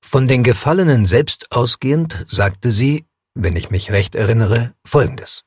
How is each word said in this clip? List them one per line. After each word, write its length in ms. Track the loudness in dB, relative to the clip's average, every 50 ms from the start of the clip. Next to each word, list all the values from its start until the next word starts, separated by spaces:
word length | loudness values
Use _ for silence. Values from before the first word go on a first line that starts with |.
Von 260 | _ -2 0 0 2 2
den 160 | 2 4 4
Gefallenen 600 | 2 2 2 0 0 2 2 4 4 4 4 2
selbst 460 | 4 2 2 0 0 -6 -12 -12 -6
ausgehend 760 | -2 -2 -2 -2 -4 -4 -2 -2 0 0 -2 -4 -6 -10 -10 -8
sagte 420 | -4 -2 -2 -2 -2 -2 -2 -2
sie, 340 | 0 0 0 0 0 -2 -6 _ _ _ _ _ _
wenn 220 | -4 -4 -2 -2
ich 160 | -2 -4 -4
mich 200 | -4 -4 -4 0
recht 240 | 0 0 0 -2 -2
erinnere, 580 | -2 0 2 2 2 2 2 2 0 0 -4 -8 _ _
Folgendes. 580 | 0 2 2 2 2 -2 -8 -14 -14 -16 -18 _